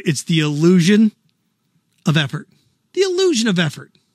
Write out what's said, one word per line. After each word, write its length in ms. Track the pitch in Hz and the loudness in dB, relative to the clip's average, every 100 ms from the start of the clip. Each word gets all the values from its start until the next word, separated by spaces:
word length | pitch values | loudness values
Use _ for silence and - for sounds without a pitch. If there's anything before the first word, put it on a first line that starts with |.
It's 180 | 202 131 | -6 -6
the 180 | - 165 | -2 -2
illusion 720 | 151 147 170 185 165 208 220 - _ _ _ _ _ _ _ _ | -2 0 2 4 4 2 2 -2 _ _ _ _ _ _ _ _
of 120 | - 156 | -4 -2
effort. 320 | 143 151 - _ _ _ _ | -2 -8 -16 _ _ _ _
The 80 | 359 | -4
illusion 480 | 381 359 381 262 226 | -2 0 -2 0 -2
of 100 | 180 | -2
effort. 340 | 160 - - _ _ | -2 -6 -16 _ _